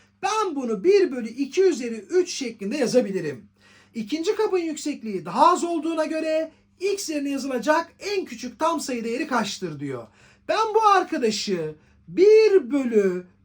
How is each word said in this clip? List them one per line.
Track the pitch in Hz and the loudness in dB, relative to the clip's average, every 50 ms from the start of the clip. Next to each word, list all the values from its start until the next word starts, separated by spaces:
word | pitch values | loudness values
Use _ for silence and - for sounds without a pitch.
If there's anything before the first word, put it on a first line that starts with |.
| _ _ _ _ - | _ _ _ _ -4
Ben | 381 415 440 427 381 302 | -2 -2 0 -2 -2 -4
bunu | 277 262 233 220 190 285 | -4 -4 -4 -4 0 2
bir | 349 403 403 381 277 | 4 4 4 4 2
bölü | 247 247 220 226 | 0 -4 -8 -8
iki | - 254 285 262 - 349 392 | -6 -6 -8 -2 0 2 2
üzeri | 370 302 220 247 233 226 | 4 2 0 -4 -6 -8
üç | 220 190 - - 370 349 - - | -10 -8 -2 0 0 0 0 -2
şeklinde | - 269 233 220 - 196 196 240 | -8 -8 -8 -8 -8 -6 -6 -2
yazabilirim. | 311 254 208 202 247 226 196 185 185 160 147 135 113 - _ _ _ _ _ _ _ _ _ - | -2 0 2 4 2 2 2 0 -4 -6 -6 -8 -10 -14 _ _ _ _ _ _ _ _ _ -10
İkinci | 233 220 208 294 320 330 370 427 | -10 -6 -4 -6 -2 -2 -2 0
kabın | - 440 403 381 | 0 0 0 0
yüksekliği | 370 339 320 294 - - 302 277 - - 220 202 180 151 | -2 -2 -4 -6 -6 -6 -6 -6 -6 -6 -8 -8 -6 -6
daha | 165 170 226 302 339 | -4 2 4 6 6
az | 349 285 330 | 6 4 0
olduğuna | 339 339 330 294 330 330 320 311 | -2 -4 -4 -4 -2 -2 -2 -2
göre | 294 320 311 311 320 311 320 320 320 - _ _ _ _ - | -2 -4 -4 -4 -2 -2 -2 -2 -4 -8 _ _ _ _ -6
x | 359 403 392 392 - - | -4 -2 -2 -4 -4 -6
yerine | 320 294 277 285 | -6 -4 -4 -4
yazılacak | 277 262 233 277 254 247 - 294 302 320 330 - _ _ | -4 -4 -4 -4 -6 -2 0 2 2 0 0 -4 _ _
en | - 370 415 381 320 | -8 -6 -4 -4 -6
küçük | 254 247 - - 247 - - | -6 -10 -12 -12 -12 -6 -2
tam | 311 320 330 294 | -2 0 0 -2
sayı | - - 254 233 220 | -4 -4 -6 -6 -4
değeri | 233 226 269 311 | -4 -4 -4 -4
kaçtır | 311 262 240 208 - - - 185 170 151 143 | -2 -2 -2 -2 -4 -6 -8 -8 -10 -8 -8
diyor. | 143 139 131 120 113 - _ _ _ _ _ _ _ | -8 -8 -8 -10 -12 -16 _ _ _ _ _ _ _
Ben | - 330 403 440 440 415 | -2 0 0 0 2 2
bu | 440 440 | 4 6
arkadaşı | 427 392 370 359 - 320 302 254 220 208 - - 208 190 170 160 156 151 - _ _ _ _ _ | 6 6 4 4 0 -2 0 0 0 0 -2 -4 -4 -4 -4 -4 -6 -10 -12 _ _ _ _ _
bir | - 165 190 359 415 427 440 440 427 392 370 262 226 | -6 2 4 6 8 8 8 8 6 6 4 4 2
bölü | 277 285 269 240 220 214 202 190 180 180 180 - _ _ | 0 0 0 2 2 2 2 2 0 -4 -6 -12 _ _